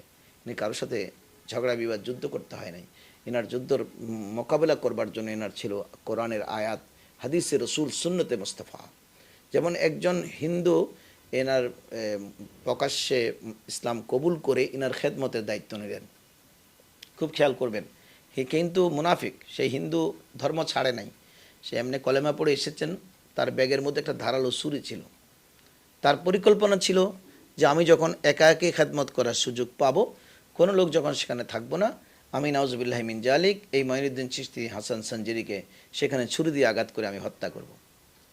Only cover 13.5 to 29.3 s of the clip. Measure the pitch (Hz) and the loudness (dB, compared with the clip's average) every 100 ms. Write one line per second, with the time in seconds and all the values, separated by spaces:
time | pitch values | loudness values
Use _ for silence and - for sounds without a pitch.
13.5 | 107 - - 120 117 113 127 165 160 139 | -14 -12 -8 -4 -6 -2 0 0 0 0
14.5 | 127 135 135 131 - 147 120 131 117 110 | 0 0 -2 -4 -2 -2 -2 -4 -4 -4
15.5 | 104 - 107 104 101 - _ _ _ _ | -6 -8 -10 -10 -10 -14 _ _ _ _
16.5 | _ _ _ _ - - - 160 156 143 | _ _ _ _ -20 -16 -6 -4 2 2
17.5 | 131 127 104 82 - - - _ - 131 | 2 -2 -4 -8 -16 -20 -20 _ -6 -2
18.5 | 160 170 180 175 147 165 175 117 - - | 0 2 2 2 2 2 2 0 -8 -10
19.5 | - 131 131 160 165 160 - - - 139 | -2 -2 0 -2 0 -2 -4 -14 -4 -2
20.5 | 160 156 135 131 120 104 - - - - | -2 -2 0 0 -2 -6 -16 -20 -20 -20
21.5 | _ - 120 123 135 131 135 147 147 156 | _ -8 -4 -2 -2 2 2 2 2 2
22.5 | 139 151 - 160 185 - - _ - 123 | 2 0 -4 -6 -6 -12 -20 _ -2 0
23.5 | 127 131 139 139 147 143 123 117 131 123 | 2 2 2 0 -2 -4 -4 -2 0 0
24.5 | 123 147 143 - 104 - - _ _ _ | -2 -4 -6 -6 -12 -14 -20 _ _ _
25.5 | _ - _ _ _ 143 143 175 185 202 | _ -20 _ _ _ 2 4 2 4 6
26.5 | 202 208 196 - 185 190 - - - - | 6 6 4 2 4 2 0 -18 -20 -12
27.5 | - 147 156 165 156 165 175 147 143 160 | 4 6 6 8 8 6 2 2 8 8
28.5 | 156 175 156 147 147 131 - 120 | 8 4 2 2 0 -2 0 0